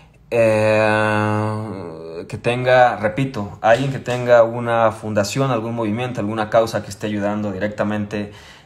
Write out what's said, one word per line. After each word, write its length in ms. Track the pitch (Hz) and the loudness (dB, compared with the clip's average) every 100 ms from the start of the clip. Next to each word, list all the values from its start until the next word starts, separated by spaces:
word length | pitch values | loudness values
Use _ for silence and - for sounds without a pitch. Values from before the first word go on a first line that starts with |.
| - _ _ | -20 _ _
eh, 2000 | 117 113 107 107 107 110 107 107 107 107 107 107 107 110 95 87 80 82 82 - | 2 4 4 4 4 4 2 2 2 0 0 -2 -4 -6 -8 -10 -12 -12 -12 -10
que 80 | 101 | -6
tenga, 600 | 117 123 127 127 123 107 | -2 0 4 6 6 4
repito, 600 | 107 135 135 107 101 - | -2 -2 -4 -4 -8 -2
alguien 280 | 110 120 139 | 2 2 2
que 100 | 123 | -4
tenga 420 | - 123 123 120 | -4 -4 4 6
una 500 | 113 120 117 117 110 | 6 2 -2 2 2
fundación, 580 | 107 107 107 101 135 135 | 0 -2 -2 -2 -2 0
algún 240 | 117 113 | 0 -2
movimiento, 460 | 117 107 110 127 127 | -4 -2 -2 -4 -6
alguna 300 | 104 113 107 | -4 -4 2
causa 320 | 117 113 107 | 2 2 -2
que 80 | 104 | -8
esté 160 | - 107 | -8 -6
ayudando 460 | 104 101 104 104 | -4 -2 -2 -4
directamente 800 | 92 104 104 104 107 101 104 98 - - - | -4 -6 -4 -4 -4 -4 -6 -8 -12 -20 -20